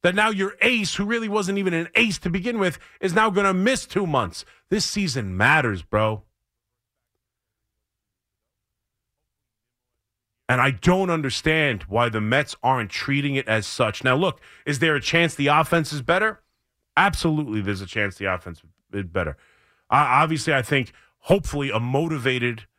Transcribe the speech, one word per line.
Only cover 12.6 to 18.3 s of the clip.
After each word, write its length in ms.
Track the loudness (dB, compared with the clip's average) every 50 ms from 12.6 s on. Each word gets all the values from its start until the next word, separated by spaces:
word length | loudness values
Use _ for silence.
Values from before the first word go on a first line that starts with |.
| 0
aren't 260 | 0 0 0 -2 -6
treating 460 | -8 -8 -4 -2 -2 -2 -2 -2 -4
it 120 | -4 -2
as 200 | 0 0 0 0
such. 360 | -4 -2 -2 -2 -2 -2 -2 0
Now, 120 | 2 2
look, 260 | 4 2 0 -2 _ -16 -20 -20 -12 _
is 140 | -6 -2 0
there 160 | 2 2 0
a 60 | 0
chance 340 | -2 0 2 2 2 2 0
the 120 | 0 2
offense 440 | 4 4 4 4 4 2 0 0 0
is 100 | -6 -8
better? 400 | 0 0 0 2 2 -2 -4 _ _ _ _ _ _ _ _ _ _ _ _
Absolutely, 640 | 2 2 2 2 0 -2 0 0 0 -2 -2 -4 -4
there's 200 | -2 -2 -4 -4
a 40 | -6
chance 300 | -8 -4 -2 -2 -2 -4
the 100 | -4 -4
offense 380 | -4